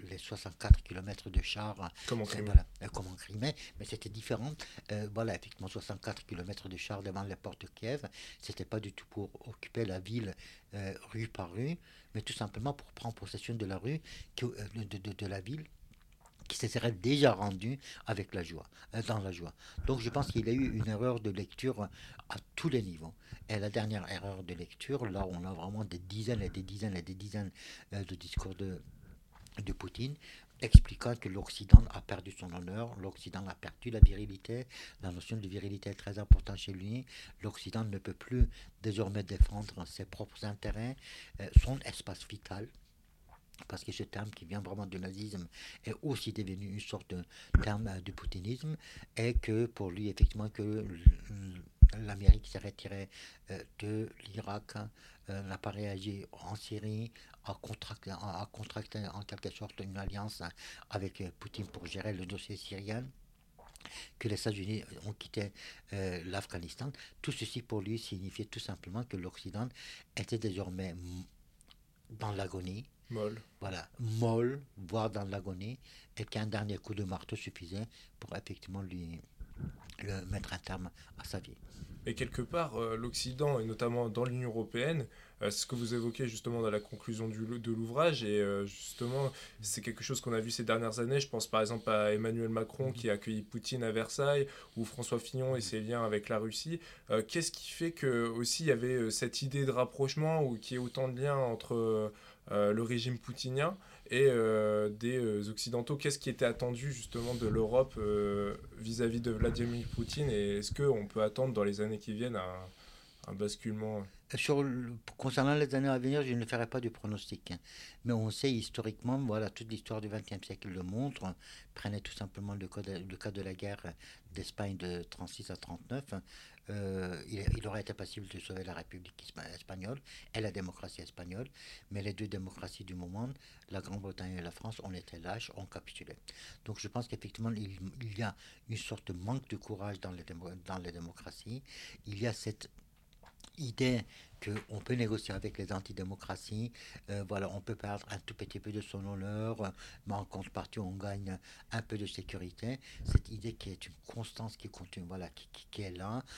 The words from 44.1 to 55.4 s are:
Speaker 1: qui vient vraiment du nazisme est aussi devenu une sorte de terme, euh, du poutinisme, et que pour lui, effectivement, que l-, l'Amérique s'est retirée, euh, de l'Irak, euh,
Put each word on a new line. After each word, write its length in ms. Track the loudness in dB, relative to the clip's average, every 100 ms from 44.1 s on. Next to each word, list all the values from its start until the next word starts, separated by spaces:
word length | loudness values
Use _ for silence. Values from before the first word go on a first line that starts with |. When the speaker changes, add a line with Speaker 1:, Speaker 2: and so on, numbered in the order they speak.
| -6 -8
Speaker 1:
qui 120 | -8
vient 160 | -8 -8
vraiment 260 | -6 -6 -6
du 140 | -6
nazisme 480 | -6 -6 -6 -6 -8 -12 -16 -10 -8
est 80 | -4
aussi 320 | -2 -2 -2
devenu 340 | -4 -4 -4 -6
une 120 | -6
sorte 340 | -6 -8 -6 -6
de 80 | -6 -12 6 6
terme, 260 | 6 0 -2
euh, 140 | -4
du 100 | -6
poutinisme, 640 | -6 -4 -4 -4 -4 -4 -6 -8 -16 -8 0
et 200 | 2 4
que 300 | 4 2 2
pour 240 | 0 -4
lui, 180 | -2 -4
effectivement, 400 | 6 6 6 -4
que 360 | -2 -2 -2 -4
l-, 760 | 10 12 12 6 -8 -8 -10 -14 12 12 12
l'Amérique 480 | -2 10 12 12 8
s'est 120 | -6
retirée, 480 | -6 -8 -8 -6 -8 -12 -18 -16 -10
euh, 120 | -10 -10 -6
de 300 | -2 -2 -2 -6 -10
l'Irak, 480 | -8 -6 -6 -6 -8 -8 -10 -20 -16 -6
euh, 120 | -6